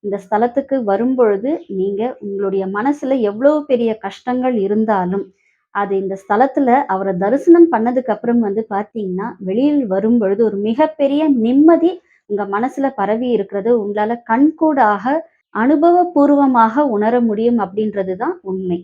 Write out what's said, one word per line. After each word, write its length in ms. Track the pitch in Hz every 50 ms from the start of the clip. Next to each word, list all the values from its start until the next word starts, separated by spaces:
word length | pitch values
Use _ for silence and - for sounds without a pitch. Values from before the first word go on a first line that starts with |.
| _
இந்த 120 | 208 196 196
ஸ்தலத்துக்கு 600 | 196 - 214 208 233 247 240 277 277 - 269 269 240
வரும்பொழுது 680 | 202 196 196 233 254 262 247 247 220 202 196 208 269 311 339 - _
நீங்க 320 | 196 185 185 196 202 196 220 254 262 -
உங்களுடைய 460 | - 202 196 196 202 196 190 196 190 190
மனசுல 500 | 190 208 220 269 294 285 - 262 269 269
எவ்வளவு 380 | 226 202 202 214 254 285 302 302 294
பெரிய 260 | - 262 240 233 226 220 214
கஷ்டங்கள் 600 | - 196 190 - _ - 247 254 254 254 254 220
இருந்தாலும் 680 | 196 196 208 214 220 214 214 190 180 180 185 196 190 190 _ _ _ _ _ _ _ _ _
அது 200 | 196 202 196 196
இந்த 180 | 196 196 190 196
ஸ்தலத்துல 540 | 190 - _ 202 208 254 277 - 320 277 254 240 269 -
அவரை 260 | - 190 190 196 196 190
தரிசனம் 500 | 175 190 202 240 285 - - 339 339 339 330
பண்ணதுக்கு 420 | - 220 220 240 254 262 254 240 208
அப்புறம் 280 | - - 240 240 240
வந்து 220 | 226 202 196 214 220 220
பாத்தீங்கன்னா 580 | 208 196 214 208 _ 226 208 190 180 185 202 240 - -
வெளியில் 440 | 202 185 190 226 269 294 294 294 262
வரும்பொழுது 540 | 208 185 190 196 220 240 240 214 190 202 202 233
ஒரு 120 | 220 208
மிகப்பெரிய 680 | 196 202 220 226 247 311 311 311 - 285 277 277 294 311 311 277 247
நிம்மதி 520 | 220 233 247 277 294 320 339 - 330 339 370 - _ _ _ _ _ _
உங்க 140 | 208 196 208
மனசுல 420 | 196 196 208 240 269 - - 269 269 262
பரவி 320 | - 196 196 214 226 254 247
இருக்கிறது 400 | 240 196 196 190 - 202 196 226 240
உங்களால 400 | 233 202 202 202 214 214 214 233 240 _
கண்கூடாக 840 | - 226 240 277 311 311 - 330 311 302 269 240 208 208 196 190 247 277 320 320 - _ _ _ _ _
அனுபவபூர்வமாக 1300 | 202 220 254 302 294 302 339 349 359 359 349 339 294 285 277 285 277 277 269 254 240 226 220 220 269 302
உணர 280 | 277 226 202 208 220 233 247
முடியும் 380 | 240 226 208 202 220 240 240 233
அப்படின்றதுதான் 760 | 202 180 185 208 220 214 202 202 190 185 185 185 233 302 359 359 _
உண்மை. 360 | 196 185 190 190 180 175 170